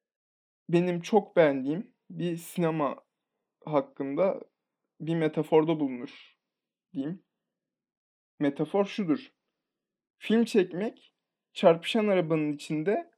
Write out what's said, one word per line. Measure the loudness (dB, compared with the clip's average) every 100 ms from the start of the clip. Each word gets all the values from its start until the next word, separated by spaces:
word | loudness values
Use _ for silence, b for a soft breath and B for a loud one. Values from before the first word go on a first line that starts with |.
| _ _ _ _ _ _ -2
benim | 0 0 -4
çok | 0 0 2 4
beğendiğim | 4 2 -2 -6 -8 _ -16
bir | -8 -6 -6
sinema | -8 -2 -2 0 -4 -6 -16 _ _ _ _ _ -2
hakkında | -2 -2 -6 -4 0 0 -2 -10 _ _ _ _ -10
bir | -4 -2
metaforda | -2 -2 2 4 4 0
bulunur | -2 -6 -12 -18 -20 _ _ _ _ _ _
diyeyim. | -8 -8 -8 _ _ _ _ _ _ _ _ _ _ _ -4
Metafor | -2 -2 -2 0 -2
şudur. | -2 -2 -4 -6 _ _ _ _ _ _ _ _ _
"Film | 0 2 4
çekmek, | 2 0 -2 -6 -8 _ _ _ _ _
çarpışan | 4 6 6 2 0 2
arabanın | 2 2 0 0
içinde | -4 -4 -4 0 -2 -4